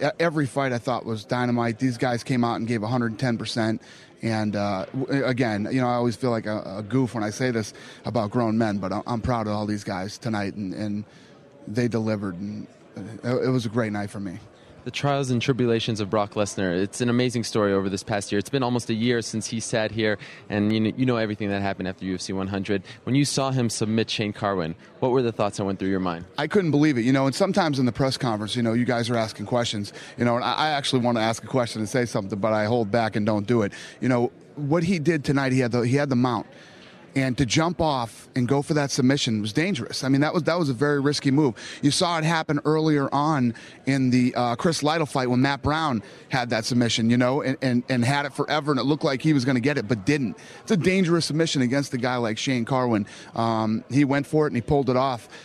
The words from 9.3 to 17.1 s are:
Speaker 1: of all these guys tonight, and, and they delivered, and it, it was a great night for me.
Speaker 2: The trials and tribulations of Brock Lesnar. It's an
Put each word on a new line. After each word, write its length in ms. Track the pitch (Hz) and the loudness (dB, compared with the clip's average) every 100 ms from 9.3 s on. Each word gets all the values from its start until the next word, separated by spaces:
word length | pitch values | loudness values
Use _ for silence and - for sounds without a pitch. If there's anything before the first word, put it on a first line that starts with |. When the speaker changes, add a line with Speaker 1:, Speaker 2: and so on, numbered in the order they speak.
| 117 104 | -2 -2
Speaker 1:
of 80 | |
all 100 | 104 | -2
these 200 | 104 104 | -2 -4
guys 340 | 107 95 98 - | -4 -6 -6 -8
tonight, 360 | 117 104 101 | -6 -4 -4
and, 200 | - 95 | -6 -8
and 300 | 87 107 104 104 - - - - - - | -6 -6 -6 -8 -18 -20 -20 -20 -18 -8
they 220 | 110 120 | -2 0
delivered, 500 | 113 110 104 101 87 | 0 -2 -2 -4 -6
and 280 | 101 107 - - - 113 | -8 -10 -14 -20 -18 -14
it, 500 | 98 110 120 127 127 | -14 -8 -2 0 0
it 40 | |
was 140 | 127 | 0
a 60 | 113 | 0
great 220 | 117 110 | -2 -2
night 180 | 104 104 | -4 -6
for 100 | 107 | -8
me. 180 | 98 101 - - - - | -10 -10 -16 -20 -20 -14
Speaker 2:
The 80 | 123 | -10
trials 400 | - 143 139 131 | -4 -2 0 0
and 120 | 120 | 0
tribulations 580 | 139 123 123 113 117 104 | 2 2 2 2 0 -2
of 80 | 98 | 0
Brock 240 | 110 101 | 0 0
Lesnar. 420 | 107 101 - 95 | -2 -2 -2 0
It's 280 | 87 101 - | 0 0 -2
an 80 | 120 | 0